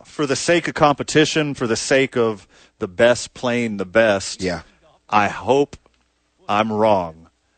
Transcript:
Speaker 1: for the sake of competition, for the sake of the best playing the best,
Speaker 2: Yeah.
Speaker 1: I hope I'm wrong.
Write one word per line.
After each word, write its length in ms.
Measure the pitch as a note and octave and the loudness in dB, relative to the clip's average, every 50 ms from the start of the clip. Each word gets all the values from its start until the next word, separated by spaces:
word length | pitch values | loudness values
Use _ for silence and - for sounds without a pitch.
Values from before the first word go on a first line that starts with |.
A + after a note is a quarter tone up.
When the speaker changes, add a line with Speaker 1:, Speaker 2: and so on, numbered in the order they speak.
| - | -20
Speaker 1:
for 220 | - - - D3+ | -16 -6 -4 -2
the 100 | C3 C3+ | -2 -2
sake 300 | - - - E3+ F3 D#3 | -2 0 0 0 2 0
of 80 | - - | -2 0
competition, 800 | - D#3+ D3 C#3+ - B2+ - - D#3 D#3 C#3+ - D#3+ D3+ D3 C3+ | 2 2 2 2 0 -4 0 2 2 2 2 0 -2 -2 -4 -4
for 120 | - C3 A#2 | -4 -2 -2
the 80 | A2+ | -2
sake 400 | A2 - - D3 C3+ C3+ B2 - | -2 0 0 2 2 2 0 0
of 320 | B2+ A#2 A2+ G#2+ G2 - _ _ _ _ _ _ _ | 0 0 0 -2 -4 -10 _ _ _ _ _ _ _
the 80 | A2 G2 | -10 -8
best 460 | F2+ F2+ A#2 A#2+ A#2+ - - - - | 0 2 4 4 4 2 -2 -8 -12
playing 420 | - - B2+ A#2+ A#2+ A#2+ A2+ G#2 | -8 -6 -4 -2 -2 -4 -4 -6
the 80 | G2 F#2+ | -8 -8
best, 560 | F2+ F2 A2 A2+ A2 G2+ G2 F#2 - - - F#2+ | -2 0 2 2 4 2 0 -2 -6 -10 -8 -6
Speaker 2:
Yeah. 200 | F#2 F2 D#2+ - - _ _ _ _ _ _ _ - | -6 -6 -8 -12 -18 _ _ _ _ _ _ _ -2
Speaker 1:
I 200 | - G#2+ G#2 G2 | 0 0 0 0
hope 480 | - - F2 G2+ B2+ C#3+ C#3+ - - - _ _ _ _ _ _ _ _ _ _ _ _ _ - | -2 -6 -2 0 2 2 0 0 -4 -12 _ _ _ _ _ _ _ _ _ _ _ _ _ -4
I'm 240 | G#2 G#2 A2 A2+ A2 | -2 0 0 0 0
wrong. 540 | G#2+ A2 A2 G#2 F#2+ F2 E2 D#2+ E2 E2 E2 _ _ _ _ _ | 0 2 2 2 2 0 -4 -10 -16 -20 _ _ _ _ _ _